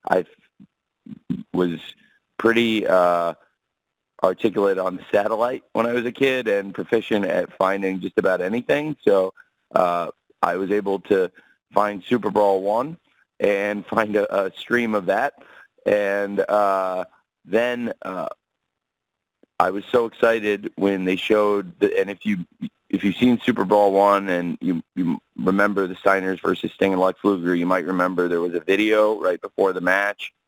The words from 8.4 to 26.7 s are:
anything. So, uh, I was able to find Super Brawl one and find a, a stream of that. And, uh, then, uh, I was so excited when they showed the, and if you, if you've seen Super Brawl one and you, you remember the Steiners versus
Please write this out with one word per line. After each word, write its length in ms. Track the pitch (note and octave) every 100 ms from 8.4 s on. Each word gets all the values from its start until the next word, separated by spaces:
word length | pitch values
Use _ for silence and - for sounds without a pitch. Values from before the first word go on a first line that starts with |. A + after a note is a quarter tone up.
anything. 560 | F2+ A#2 B2 C#3+ D3+ C#3+
So, 300 | - G2 F#2+ - - _ _
uh, 360 | - F2+ F2 E2 - _ -
I 140 | F2 F2+
was 140 | F#2+
able 300 | G#2 G2 F#2+
to 300 | - G2 F2 - _ _ _
find 280 | G2+ G#2 G2+
Super 280 | - B2 G#2
Brawl 320 | G#2 G2+ F#2+
one 340 | G2 A2 C#3+ E3+ _ _ _ -
and 460 | G#2 G2 G#2 G#2 -
find 300 | A2+ G#2+ G#2
a, 280 | G2+ G2
a 80 | F#2+
stream 420 | - - A#2+ A#2
of 120 | G#2+ F2+
that. 280 | G2 C#3+ - - - - _
And, 560 | G#2 G#2 G2+ G2+ G2+ G2+ -
uh, 560 | G#2 G2+ F#2+ F#2 F#2 F2 _ _ _
then, 480 | - G#2+ B2 B2 A#2 -
uh, 280 | F#2+ F#2 - - _ _ _ _ _ _ _ _ _ _ _ -
I 100 | F2+
was 140 | G2 -
so 140 | B2 A2+
excited 680 | - A#2 A2+ G#2 G2+ G#2+ -
when 280 | G2 F#2+
they 120 | F#2 F#2+
showed 600 | - G#2+ G#2 G2+ F#2 -
the, 180 | G2+ F#2+
and 80 | G2
if 160 | G2
you, 220 | G#2+ F#2+ E2 - - _ -
if 160 | F#2+
you've 120 | G2+ -
seen 240 | B2 A#2
Super 260 | - G#2+ G2
Brawl 260 | G#2 G2+
one 380 | G2 G2+ G2+ G2
and 260 | F2 F2 -
you, 200 | - E2 -
you 260 | - E2+ - _ -
remember 500 | F#2 G2 G#2 G2 F#2
the 100 | F#2
Steiners 440 | G2+ G2 F#2 F#2
versus 320 | F2 F#2 F2